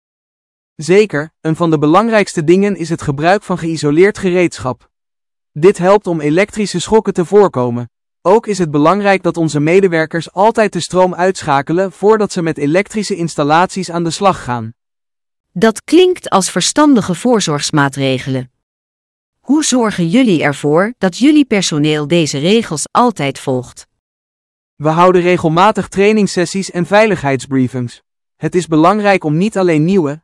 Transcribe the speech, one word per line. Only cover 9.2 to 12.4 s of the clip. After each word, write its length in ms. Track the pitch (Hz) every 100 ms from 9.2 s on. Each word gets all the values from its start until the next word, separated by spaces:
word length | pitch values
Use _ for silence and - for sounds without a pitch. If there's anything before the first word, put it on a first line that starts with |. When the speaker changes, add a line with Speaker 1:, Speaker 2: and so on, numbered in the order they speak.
Speaker 1:
dat 140 | 180 170
onze 240 | 160 147
medewerkers 720 | 151 190 190 165 160 170 -
altijd 400 | 180 214 226 208
de 80 | 180
stroom 340 | - 175 185
uitschakelen 800 | 165 185 185 156 139 139 170 190
voordat 400 | - 202 220 196
ze 100 | 190